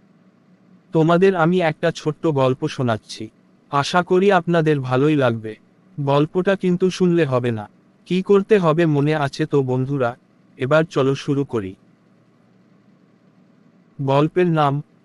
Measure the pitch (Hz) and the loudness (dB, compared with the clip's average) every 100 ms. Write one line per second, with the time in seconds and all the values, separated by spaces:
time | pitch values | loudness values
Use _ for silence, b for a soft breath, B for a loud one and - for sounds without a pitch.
0 | _ _ _ _ _ _ _ _ _ 165 | _ _ _ _ _ _ _ _ _ 0
1 | 160 175 190 190 160 185 165 156 170 - | 2 4 4 4 2 2 0 -2 -4 -4
2 | 156 147 165 143 131 131 156 - 127 110 | -6 -4 -2 0 0 0 -4 -4 -4 -4
3 | - - 110 _ _ _ _ 143 139 180 | -6 -16 -16 _ _ _ _ -4 -2 -2
4 | 175 185 202 185 170 170 156 147 127 127 | 0 2 4 2 2 0 2 0 -2 0
5 | 147 151 127 117 110 107 _ _ _ - | 2 2 0 -2 -8 -16 _ _ _ -8
6 | 139 143 151 185 185 190 185 180 185 - | -2 0 0 -2 -2 0 0 0 0 0
7 | 180 170 151 127 120 110 104 _ _ _ | 0 2 0 0 -2 -4 -8 _ _ _
8 | - 180 185 202 196 214 170 151 170 147 | -6 -4 2 2 2 2 2 2 2 2
9 | 143 156 139 - 156 143 131 127 131 143 | 0 0 -4 -4 -2 -2 0 -2 -4 -2
10 | 120 123 _ _ _ - 127 151 160 156 | -4 -6 _ _ _ -8 -2 0 0 0
11 | 135 135 - 139 139 117 95 95 _ _ | 0 -2 -4 -4 -4 -6 -8 -12 _ _
12 | _ _ _ _ _ _ _ _ _ _ | _ _ _ _ _ _ _ _ _ _
13 | _ _ _ _ _ _ _ _ _ - | _ _ _ _ _ _ _ _ _ -8
14 | 135 139 156 175 180 160 143 143 - _ | -2 0 0 0 0 2 0 -2 -8 _